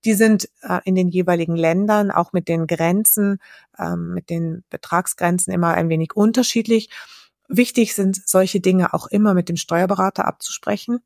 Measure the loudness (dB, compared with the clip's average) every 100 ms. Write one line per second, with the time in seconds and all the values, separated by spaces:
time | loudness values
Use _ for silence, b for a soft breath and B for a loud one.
0 | 2 4 4 4 0 _ -6 -4 0 0
1 | 2 0 0 0 0 0 2 2 2 2
2 | 2 0 0 -2 -2 -2 -2 0 0 2
3 | 0 0 0 -2 B B B -10 -6 -6
4 | -6 -8 -6 -4 -4 -6 _ -16 -4 -4
5 | -2 -2 0 0 -2 0 0 0 0 -2
6 | -2 2 2 2 0 -2 0 0 -2 B
7 | B B B _ _ 0 2 2 0 0
8 | -2 -2 0 2 2 0 2 2 2 -2
9 | -2 0 2 2 0 -6 -2 -2 0 0
10 | -2 -2 -4 -6 -12 -10 -4 -6 -4 -8